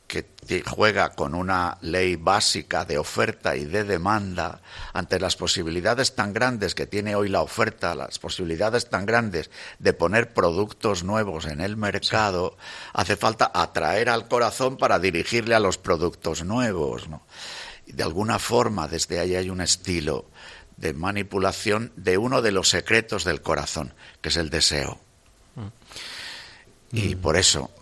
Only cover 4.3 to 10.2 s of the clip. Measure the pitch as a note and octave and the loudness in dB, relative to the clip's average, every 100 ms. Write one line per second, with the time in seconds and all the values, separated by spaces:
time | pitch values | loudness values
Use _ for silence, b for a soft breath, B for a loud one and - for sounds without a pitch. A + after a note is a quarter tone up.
4.3 | F2+ E2 - B B B F2+ F2 F#2 F2+ | -4 -6 -8 B B B -6 -2 0 0
5.3 | - F2 - D#2+ F2 F#2 A#2+ B2+ - G2+ | -2 -2 -2 -2 -2 0 2 0 -2 -2
6.3 | G2+ B2+ A#2+ F#2 - C#2+ G2+ G#2 G#2 G2+ | 0 0 0 -2 -2 -4 -4 -2 0 2
7.3 | F#2+ D#2 - A2 - F2 D2+ C2 - E2 | 2 0 0 -2 -2 -4 -4 -6 -8 -8
8.3 | - F2 E2 G#2+ A#2 - C3 G2+ A#2 A2+ | -6 -4 0 0 0 0 -2 2 2 2
9.3 | E2+ - B B - F#2+ - E2+ A2 | -2 -6 B B -2 0 4 4 4